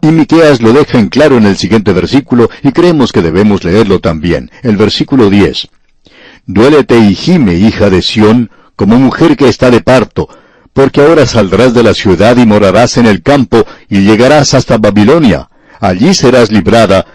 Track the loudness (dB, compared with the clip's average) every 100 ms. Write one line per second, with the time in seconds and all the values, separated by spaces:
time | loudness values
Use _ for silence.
0 | 0 0 0 2 2 2 2 0 0 -2
1 | -2 0 0 2 0 -2 -2 -2 -2 -4
2 | -2 -4 -2 0 -2 -2 -4 0 0 0
3 | -2 -2 -2 0 0 -2 -2 -2 0 -2
4 | -2 -4 -4 -6 -8 -10 -6 -2 -2 -2
5 | -4 0 0 2 -2 -4 -14 _ _ _
6 | _ _ -20 -20 -8 0 2 2 2 2
7 | 2 0 -2 0 0 0 -2 0 0 0
8 | -2 -2 0 0 -2 _ _ -6 0 2
9 | 0 0 0 2 0 0 0 0 0 0
10 | -2 -6 -10 -12 _ _ _ -2 -2 2
11 | 2 2 0 -2 -2 0 0 2 0 0
12 | -2 0 2 2 2 2 2 0 0 0
13 | 0 0 0 -2 0 -2 -2 -8 _ -2
14 | 0 2 2 2 0 -2 -2 -2 0 0
15 | 2 2 2 -2 -6 _ _ -8 -4 -2
16 | -2 0 0 2 0 0 0 0 2 0
17 | -2